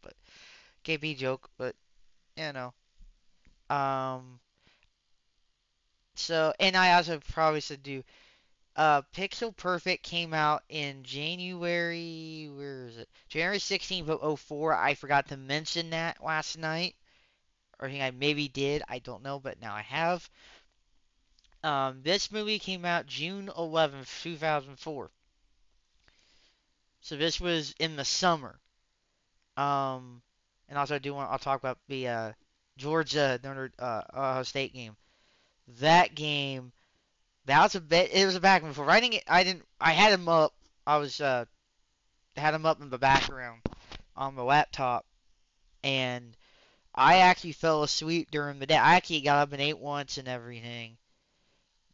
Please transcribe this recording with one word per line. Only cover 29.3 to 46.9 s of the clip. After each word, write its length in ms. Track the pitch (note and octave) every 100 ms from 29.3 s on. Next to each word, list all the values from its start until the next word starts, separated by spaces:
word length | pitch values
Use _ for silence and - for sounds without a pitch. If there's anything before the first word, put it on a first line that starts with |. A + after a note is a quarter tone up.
| _ _ -
Um, 640 | C#3+ C#3 C3+ C3 B2 A#2+ _ _ _ _ _
and 80 | C#3+
also 200 | C#3 C#3+
I 20 |
do 160 | C#3+
want, 180 | C#3+ A#2
I'll 60 | C3+
talk 220 | C#3 C3+
about 180 | C3 B2 -
the, 200 | C3+ B2
uh, 240 | A#2 A2 - _ _ _ C3
Georgia, 640 | C#3+ D#3+ D3+ D3+ C#3 B2
Notre, 300 | C3+ C3+ C3 -
uh, 240 | B2 A2 -
Ohio 300 | C3 C3+ C3
State 320 | B2 C#3 C3
game. 220 | B2+ A2 G#2 _ _ _ _ _ _ - A#2+
That 340 | D3+ F3 -
game, 580 | D3+ D3+ D3 C#3 C3 B2+ _ _ _ _ _ _ _ C3
that 160 | D3
was 120 | G3+
a 60 | F#3+
bit, 300 | D3+ E3+ F#3
it 140 | F#3+ G3
was 100 | F3+
a 40 |
back 220 | F#3+ F#3
and 120 | D#3
forth. 140 | C#3 C#3+
I 120 | G#3
didn't, 220 | A#3+ G#3+ -
I 160 | F3
didn't, 200 | F#3 F3 - -
I 120 | E3
had 200 | E3 G#3+
'em 160 | F#3 E3+
up. 260 | E3 D#3 - _ _ C#3+
I 100 | D3+
was, 240 | C#3+ -
uh, 240 | C#3+ B2 A#2 _ _ _ _ _ _ _ _ -
had 180 | D#3
'em 120 | D#3 D#3+
up 140 | D3+
in 100 | C#3+
the 80 | B2
background 600 | C3+ C#3 C3 C3 B2 A2+ - - - - - -
on 180 | C#3
the 100 | C3+
laptop, 600 | B2 D3 - - B2+ A#2+ - _ _ _ _ _ _ _
and 520 | C#3 C3+ B2+ B2 A#2 - _ _ _ _ _